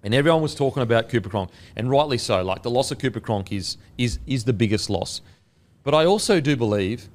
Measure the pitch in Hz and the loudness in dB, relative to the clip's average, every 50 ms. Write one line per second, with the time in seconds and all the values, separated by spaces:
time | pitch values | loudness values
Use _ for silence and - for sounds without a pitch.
0 | - 101 113 135 143 160 165 160 156 147 - - 143 135 123 139 127 110 117 113 | -2 2 2 4 4 4 4 4 2 -2 -2 0 -2 -2 0 -2 0 2 2 2
1 | 110 - - 117 92 95 90 107 92 90 - - - - - - 107 127 135 139 | 2 0 -2 -2 -2 0 -4 -4 -4 -4 -8 -20 -20 -16 -10 -6 -2 2 2 2
2 | 151 147 135 117 - - 107 92 92 92 92 90 - 120 120 123 135 - 147 - | 2 2 0 -2 0 0 0 0 0 0 -4 -4 -4 -2 0 0 0 0 -4 -4
3 | - 127 104 117 - - 113 101 95 - 104 98 92 - - - - - - - | -4 -4 -4 -4 -4 -2 -2 -2 -2 -4 -6 -6 -6 -6 -10 -12 -14 -20 -6 -4
4 | 123 120 - - - - 135 131 107 123 123 95 117 107 107 101 - - 104 90 | -2 -2 -2 -4 -6 -4 -4 -2 0 -2 0 2 2 2 2 -2 -2 -2 -2 -2
5 | - - - - - - - _ _ _ _ _ _ _ _ _ _ 139 143 156 | -4 -6 -8 -14 -14 -18 -20 _ _ _ _ _ _ _ _ _ _ 0 2 4
6 | 160 175 196 214 - - 214 175 139 139 147 123 117 107 104 104 98 92 113 123 | 4 4 2 2 2 2 2 2 4 2 0 2 2 0 2 2 0 0 -2 -6
7 | - - - | -10 -18 -20